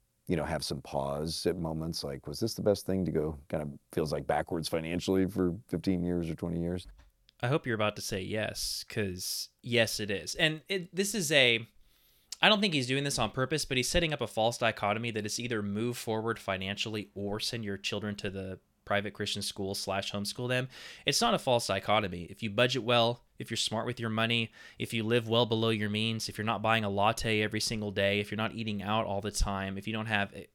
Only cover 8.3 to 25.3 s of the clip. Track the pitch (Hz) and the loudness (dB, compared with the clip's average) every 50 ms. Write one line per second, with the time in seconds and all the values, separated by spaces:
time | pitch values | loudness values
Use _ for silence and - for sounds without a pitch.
8.3 | 101 107 104 - - - - - - - - - - 117 104 95 90 92 - - | -2 -2 -2 -2 -4 -4 -6 -6 -6 -6 -8 -6 -4 -2 -2 -2 -4 -4 -6 -6
9.3 | - - - - _ _ - 120 120 117 113 104 - - 107 98 101 92 78 - | -6 -6 -6 -8 _ _ -4 2 4 4 4 4 2 -2 -2 -2 -2 -4 -4 -6
10.3 | - - 170 156 156 156 - - 196 190 170 - - 175 202 202 214 220 170 143 | -2 2 2 2 0 -2 -4 -4 -4 -4 -4 -4 -4 -2 -2 -2 -2 -2 0 4
11.3 | 160 143 127 120 117 110 120 - _ - - _ _ _ _ _ _ _ _ _ | 6 6 8 8 6 4 0 -6 _ -20 -20 _ _ _ _ _ _ _ _ _
12.3 | - - - 190 214 202 214 202 156 143 123 123 131 139 143 143 - 151 117 104 | -2 2 4 6 6 6 4 2 2 2 2 2 0 0 0 0 0 0 0 0
13.3 | - 131 131 131 160 147 - - 139 127 123 - - 175 170 156 147 - 117 107 | 0 0 -2 0 0 -2 -2 0 0 0 2 4 4 2 2 2 0 -2 -4 -2
14.3 | - 113 110 117 117 - 123 113 107 - 110 101 104 110 120 117 107 107 104 104 | 2 2 2 4 4 2 2 0 2 2 2 2 2 2 0 -2 -2 -2 -2 -2
15.3 | - - 120 117 120 107 101 101 101 107 117 123 120 - - 117 110 110 110 113 | -2 -4 -2 -2 -2 -2 0 0 0 0 0 -2 -2 -2 -2 -2 0 0 0 0
16.3 | 110 - - - 98 92 95 95 101 - - 110 107 107 95 - - 101 101 101 | -2 -2 -2 -2 -2 0 -2 -2 -2 -2 -4 -4 -4 -4 -6 -6 -6 -6 -4 -2
17.3 | 101 107 - - - 117 110 101 98 98 - - 110 101 107 104 101 - - 101 | -2 -2 -2 -4 -4 -4 -4 -4 -4 -4 -4 -4 -4 -2 -2 -4 -4 -4 -6 -6
18.3 | 95 98 95 95 92 - _ _ _ _ - - 104 101 101 104 - - 104 101 | -6 -6 -6 -8 -8 -10 _ _ _ _ -4 0 0 0 0 -2 -4 -4 -4 -4
19.3 | - 104 98 - - - 98 95 98 - - 98 95 98 98 - - 101 101 101 | -4 -4 -4 -6 -4 -4 -4 -2 -2 -2 -2 -2 -2 -2 -2 -2 -4 -4 -4 -4
20.3 | - - 123 123 127 127 131 127 - - - - - - - 147 143 - 233 233 | -4 -4 -2 -2 0 -2 -2 -4 -8 -14 -16 -16 -16 -10 -4 -2 0 2 2 2
21.3 | 208 165 - 135 123 120 - - 95 98 - - 104 110 104 92 87 87 85 78 | 2 2 2 4 4 4 4 2 -2 0 2 2 4 4 2 0 -2 -6 -10 -10
22.3 | - - 117 107 98 117 123 123 127 131 107 117 120 120 117 117 120 - - _ | -8 -6 -6 -2 2 2 4 4 2 0 2 4 4 4 4 4 2 -2 -8 _
23.3 | _ - - - 117 - - - 110 113 113 120 117 - 117 113 110 113 113 113 | _ -12 -8 -6 -2 -2 -2 0 0 -2 -2 -2 -4 -4 -4 -2 0 2 2 2
24.3 | 117 117 113 110 - - - - - - - - 120 113 107 110 117 123 113 110 | 2 2 0 -2 -6 -14 -20 -14 -10 -8 -6 -4 -2 -2 2 2 2 2 4 4